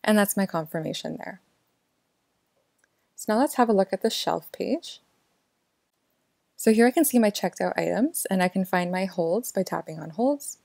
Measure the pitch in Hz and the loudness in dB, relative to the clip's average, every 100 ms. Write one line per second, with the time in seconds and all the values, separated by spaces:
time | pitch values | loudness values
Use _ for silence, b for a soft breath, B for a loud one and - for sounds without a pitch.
0 | - 214 202 - 196 165 156 165 156 - | 2 2 2 0 -2 -2 -4 -6 -6 -6
1 | 160 - - 196 _ _ _ _ _ _ | -8 -10 -12 -16 _ _ _ _ _ _
2 | _ _ _ _ _ _ _ _ _ _ | _ _ _ _ _ _ _ _ _ _
3 | _ - - 220 294 - 233 196 190 190 | _ -12 -2 0 2 2 2 4 2 0
4 | 226 - - 165 - - - 302 - - | -2 -2 -2 -4 -6 -8 -4 -4 -6 -20
5 | _ _ _ _ _ _ _ _ _ _ | _ _ _ _ _ _ _ _ _ _
6 | _ _ _ _ _ - - 220 240 294 | _ _ _ _ _ 0 2 6 6 6
7 | 311 247 214 - 180 - 185 - 170 180 | 4 4 4 0 -4 -2 -2 0 0 0
8 | 285 - - 190 180 196 185 180 175 185 | 0 -2 -2 2 2 0 0 0 0 -2
9 | 190 185 165 196 - - 185 165 170 160 | -4 -2 0 0 -2 -4 -2 -6 -8 -12
10 | 156 160 254 285 - - | -10 -2 -2 -2 -8 -16